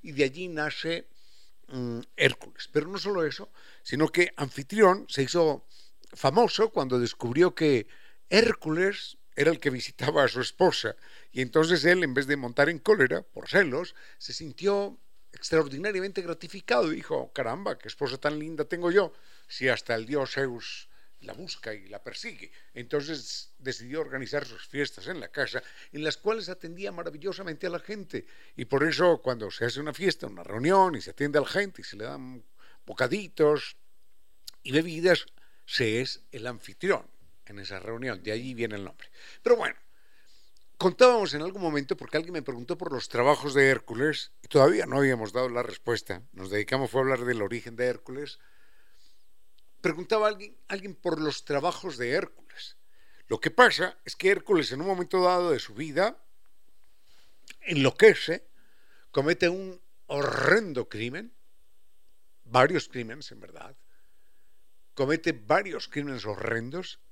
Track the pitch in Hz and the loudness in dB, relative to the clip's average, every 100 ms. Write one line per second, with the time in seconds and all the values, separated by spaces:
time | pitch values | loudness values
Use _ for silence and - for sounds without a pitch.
0 | 170 139 139 139 180 160 151 - 160 170 | -10 2 2 2 -6 -2 -2 -2 -4 -4
1 | - - - - - - - 131 123 117 | -6 -16 -16 -16 -18 -18 -12 -6 -4 -6
2 | 127 - 139 - - - - 151 151 196 | -8 2 2 2 -12 -14 -4 -2 -2 -6
3 | 180 196 156 - 196 - - - - 127 | -2 0 -2 -4 -12 -16 -20 -18 -6 0
4 | 156 - 175 - 139 - 139 202 196 190 | 2 4 2 2 -6 -6 -6 6 8 8
5 | - - 135 175 160 139 - - - - | 0 -2 0 4 4 2 -6 -16 -16 -18
6 | - - 139 151 233 - 220 - 135 127 | -18 2 4 6 4 4 2 2 2 2
7 | 120 - 120 131 180 - 156 127 104 - | 0 -2 -2 4 4 6 4 4 0 -14
8 | - - - 196 233 - 156 160 190 202 | -18 -18 2 4 6 2 -2 0 0 0
9 | - - - - 147 156 143 127 - - | -10 -14 -12 2 2 4 0 -2 -6 -2
10 | 127 156 131 123 123 - 185 - 113 - | 2 4 4 4 -4 4 4 4 -4 -6
11 | - - - 127 127 156 160 175 139 180 | -14 -16 -10 -4 2 4 4 4 6 4
12 | 160 127 135 143 123 123 143 165 - 214 | 4 0 0 -2 -2 4 4 4 4 6
13 | 127 117 - - - 180 180 127 180 - | 6 2 -4 -14 2 4 4 0 -4 -10
14 | - - - 123 160 113 190 202 202 - | -18 -14 -12 -10 -10 -2 0 2 -2 -8
15 | - - - - - 160 147 135 196 190 | -18 -18 -18 -12 2 2 2 -2 -4 -2
16 | 190 190 170 165 170 196 - 240 170 - | -4 -6 -6 -8 -8 -14 0 2 2 0
17 | - 151 127 - 117 139 202 147 110 - | -2 -4 -4 -4 -4 -2 -6 -8 -10 -6
18 | 139 131 147 151 156 160 151 170 175 185 | -4 -2 -2 -2 -6 -6 -4 0 4 6
19 | 175 - - - - - 131 117 - 117 | 4 -2 -18 -18 -14 -2 2 2 0 -4
20 | 113 143 131 - 135 117 - - - - | 0 -2 -2 -2 -2 -4 -10 -12 -14 -16
21 | - - - 101 180 - - 107 95 101 | -16 -16 -14 -12 -10 -10 -10 -10 -12 -14
22 | - 101 233 175 92 - - - 123 147 | -12 -10 -12 -12 -16 -16 -16 -14 -2 -2
23 | 143 151 - - - - 131 120 120 151 | -2 -8 -8 -10 -10 -10 -8 -8 -6 -6
24 | 147 131 127 143 135 113 - 139 139 - | -4 -6 -4 -4 -6 -14 -10 -4 -4 -4
25 | 101 175 107 - 127 131 - - - 147 | -10 -10 -8 -4 -2 -4 -10 -20 -14 -4
26 | 151 - 202 220 175 185 165 175 196 175 | -4 -2 -2 -2 -4 -10 -12 -10 -10 -8
27 | 170 151 190 180 190 151 180 170 - 208 | -10 -8 -8 -6 -8 -6 -4 -6 -8 -10
28 | 185 117 - - - - 123 139 156 147 | -8 -8 -10 -18 -18 -10 0 2 2 4
29 | 175 160 - 120 104 - 117 123 151 143 | 4 4 2 -2 -4 -4 -4 -2 -8 0
30 | 185 156 127 95 87 104 139 196 185 135 | 0 0 -6 -12 -8 -2 4 6 6 4
31 | 92 - 147 147 135 180 202 - 101 101 | -8 -2 2 2 2 0 -2 -6 -14 -10
32 | 113 143 127 127 - - - - - 104 | -10 -10 -12 -14 -16 -18 -18 -18 -12 -2
33 | 127 185 185 - 151 151 - - - - | 0 0 -4 4 6 6 0 -14 -18 -18
34 | - - - - - - - 135 165 160 | -18 -18 -18 -18 -18 -16 0 0 0 2
35 | 175 170 - - - - - - 117 113 | 4 4 2 -16 -18 -18 -6 0 2 2
36 | 127 - - 127 117 117 - - 185 151 | -2 -6 -12 -10 -10 -10 -14 -6 0 0
37 | - - - - - 101 95 95 95 117 | 0 -18 -18 -18 -16 -12 -10 -10 -8 -6
38 | 131 101 90 110 127 120 117 104 98 - | -6 -6 -4 -4 -4 -4 -4 -4 -10 -12
39 | - - - - - 240 180 - - - | -16 -16 -16 -2 4 4 4 -6 -14 -20
40 | - - - - - - - - 185 180 | -20 -20 -20 -18 -18 -18 -18 0 0 8
41 | 254 240 190 147 160 196 175 147 139 180 | 8 8 2 -2 -6 -4 0 0 -2 -4
42 | - 156 165 170 139 120 123 170 175 131 | -2 -2 -2 -6 -6 -8 -6 -6 -4 -4
43 | - 117 127 147 143 139 135 127 - 113 | -4 2 4 4 4 6 6 6 0 0
44 | 147 147 - - - 147 135 175 - 135 | 0 0 -8 -14 4 8 8 8 2 4
45 | 139 123 110 110 127 120 120 101 - 113 | 4 4 0 -2 0 -2 -4 -6 -2 -2
46 | - 92 117 98 95 104 107 131 131 131 | -2 -8 -8 -12 -2 -2 2 0 2 2
47 | 131 131 123 117 101 117 120 117 123 120 | 2 2 0 0 0 -4 -8 -2 -2 -2
48 | - 131 147 - - - - - - - | -8 -10 -10 -12 -18 -20 -20 -18 -18 -18
49 | - - - - - - - - 170 160 | -16 -16 -16 -18 -18 -18 -18 -4 -2 -2
50 | 180 220 214 208 208 - - 202 196 175 | -2 2 2 0 -12 -16 -8 -8 -8 -6
51 | 180 160 151 - - 143 160 - 185 127 | -2 0 -2 -4 -2 0 0 -2 -8 -4
52 | 120 151 - - - - - - - - | 0 0 -2 -12 -18 -16 -16 -16 -18 -18
53 | - - - 110 - - 247 - 170 - | -18 -18 -6 0 0 4 2 2 -4 -4
54 | - - 185 202 - 190 127 131 180 185 | -14 -2 2 2 2 2 2 -4 -2 -2
55 | 180 185 180 180 175 131 - 107 156 143 | 0 2 4 4 2 0 -2 -8 -4 0
56 | 202 - - - - - - - - - | 0 -2 -18 -18 -18 -18 -18 -18 -18 -20
57 | - - - - - - 302 160 135 - | -20 -20 -20 -18 -18 -14 -2 4 4 10
58 | 220 - - 165 - - - - - - | 10 10 0 -4 -6 -18 -20 -20 -20 -20
59 | - - 139 170 175 185 190 180 - - | -4 0 2 4 2 2 -6 -12 -16 -18
60 | - 143 139 117 131 196 208 127 104 107 | -6 -2 0 2 6 6 4 -4 -4 -4
61 | 117 151 226 - - - - - - - | -6 -6 -12 -16 -18 -18 -18 -18 -18 -18
62 | - - - - - 120 139 175 - 127 | -18 -20 -20 -20 2 6 6 4 -4 -8
63 | 113 131 - 110 95 - - - - - | -8 -10 -14 -16 -18 -16 -16 -16 -18 -18
64 | - - - - - - - - - - | -18 -18 -18 -18 -18 -18 -18 -18 -18 -2
65 | 135 160 165 135 107 160 196 139 - - | 0 2 0 -4 2 2 2 -6 -6 -6
66 | 143 127 104 98 104 113 117 160 185 - | -6 -6 -6 -4 -2 -2 -2 -8 -10 -14
67 | - | -18